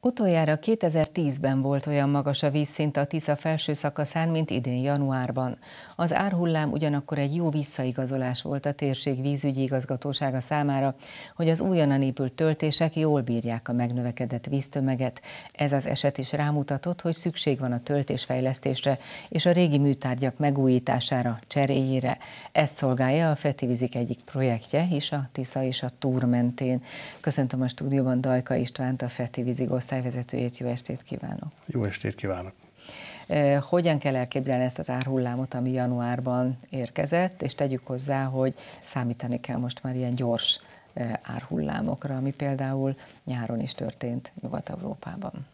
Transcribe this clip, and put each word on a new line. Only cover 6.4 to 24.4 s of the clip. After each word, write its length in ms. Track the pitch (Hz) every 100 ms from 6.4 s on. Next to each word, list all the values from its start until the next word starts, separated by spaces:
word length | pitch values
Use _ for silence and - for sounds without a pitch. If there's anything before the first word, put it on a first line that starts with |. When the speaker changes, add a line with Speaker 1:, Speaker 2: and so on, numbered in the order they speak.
| 170 160 151
Speaker 1:
ugyanakkor 460 | 147 156 143 143 143
egy 160 | 139
jó 160 | 160 170
visszaigazolás 920 | 151 143 - 127 123 127 135 127 127
volt 240 | - 139 143
a 60 |
térség 480 | 143 143 131 - 131
vízügyi 400 | 139 143 143 135
igazgatósága 800 | 131 135 131 127 143 139 143 127
számára, 540 | - 151 143 135 135 131 - - -
hogy 140 | - 165
az 120 | 165
újonnan 420 | 175 175 147 139
épült 300 | 135 127 131
töltések 640 | - 160 156 156 147 165 160
jól 240 | 156 147
bírják 480 | 123 117 117 113 -
a 40 |
megnövekedett 720 | 120 120 123 120 120 120 123 143
víztömeget. 760 | 139 135 143 131 127 127 - - - -
Ez 200 | - 147
az 140 | 139 135
eset 320 | 139 143 -
is 140 | 127
rámutatott, 680 | 147 147 147 143 139 175 175
hogy 140 | 170
szükség 440 | 160 175 160 - 127
van 140 | 127
a 100 | 120
töltésfejlesztésre 1160 | 123 143 139 135 - 127 127 131 139 127 143 131 - - -
és 180 | 160 165
a 60 |
régi 260 | 175 175 143
műtárgyak 600 | 143 135 131 123 131 -
megújítására, 1000 | 147 139 131 127 127 127 - 131 120 110 -
cseréjére. 720 | 147 139 135 131 131 127 127 - - -
Ezt 220 | - 147 -
szolgálja 540 | 135 127 131 147 165
a 60 | 147
Feti 300 | 147 143 127
Vizik 280 | 120 123
egyik 260 | 123 120 123
projektje 680 | - 139